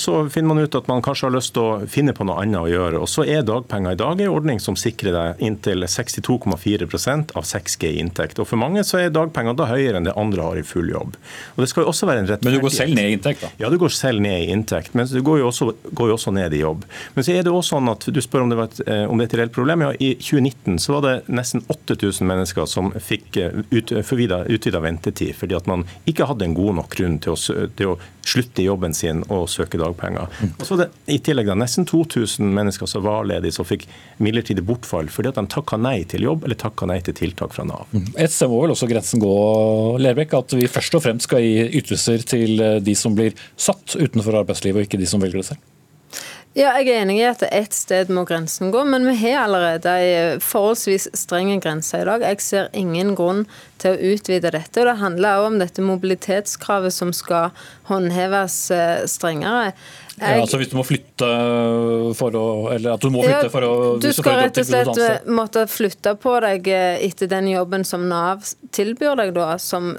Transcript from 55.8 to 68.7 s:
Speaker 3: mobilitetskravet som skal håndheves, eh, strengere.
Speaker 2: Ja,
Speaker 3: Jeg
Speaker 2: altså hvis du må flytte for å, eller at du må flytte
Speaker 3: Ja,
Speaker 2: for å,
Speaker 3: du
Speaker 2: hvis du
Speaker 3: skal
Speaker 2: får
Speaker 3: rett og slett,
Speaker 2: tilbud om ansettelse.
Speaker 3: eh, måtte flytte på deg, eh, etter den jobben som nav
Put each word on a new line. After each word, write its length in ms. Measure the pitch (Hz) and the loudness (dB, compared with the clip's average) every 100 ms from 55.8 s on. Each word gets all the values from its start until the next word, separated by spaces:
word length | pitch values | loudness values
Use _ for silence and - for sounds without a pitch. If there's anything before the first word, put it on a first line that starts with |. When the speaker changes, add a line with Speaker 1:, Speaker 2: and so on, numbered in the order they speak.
Speaker 3:
mobilitetskravet 1120 | 190 185 190 180 - 196 202 - - 202 185 185 | -2 0 0 -2 0 -2 -2 -8 -2 0 0 -2
som 160 | 175 | -4
skal 400 | 170 - 170 170 - - - - | -4 -2 0 0 -4 -20 -14 -4
håndheves, 640 | 196 175 180 185 196 185 - - | 0 0 0 0 0 0 -4 0
eh, 320 | 180 170 170 | 2 2 0
strengere. 720 | - - 170 151 175 240 190 - - - - - | -2 -2 -2 -2 0 0 -2 -6 -18 -20 -18 -4
Speaker 2:
Ja, 160 | 208 | 2
Speaker 3:
Jeg 140 | 220 113 | 2 2
Speaker 2:
altså 100 | 135 | 0
hvis 100 | 131 | 0
du 60 | 131 | -2
må 60 | 127 | 0
flytte 400 | 139 - - 120 120 120 120 117 117 117 117 117 110 | -2 -2 -2 0 2 2 2 2 2 2 0 0 0
for 240 | 123 110 | 0 0
å, 60 | 113 107 113 | 0 0 0
eller 220 | 120 120 113 | 0 0 0
at 80 | |
du 60 | 135 | 2
må 80 | 127 | 4
flytte 300 | 127 135 123 | 4 4 2
Speaker 3:
Ja, 20 | |
Speaker 2:
for 160 | 135 120 | 0 2
å, 80 | 120 123 - | 2 2 2
Speaker 3:
du 80 | 285 | 2
Speaker 2:
hvis 80 | 269 | 2
du 60 | |
Speaker 3:
skal 100 | 277 | 2
Speaker 2:
får 100 | 262 254 | 4 2
Speaker 3:
rett 120 | 254 | 2
og 60 | 247 | 2
slett, 140 | 247 247 | 2 2
Speaker 2:
tilbud 100 | 233 | 2
om 0 | |
ansettelse. 320 | 233 220 - | 2 2 0
Speaker 3:
eh, 40 | 226 | 0
måtte 320 | 220 226 220 - | 0 0 0 0
flytte 420 | 202 - 208 208 | -2 0 -2 0
på 120 | 254 240 | 2 2
deg, 280 | 220 190 190 | 2 0 2
eh, 340 | 190 180 175 190 | 2 2 2 -2
etter 180 | - 185 190 | -2 -2 0
den 160 | 190 | 0
jobben 320 | 185 180 190 | 0 0 -2
som 240 | 185 175 180 | -2 -2 0
nav 400 | 170 175 196 - - - | 0 0 -2 -6 -14 -8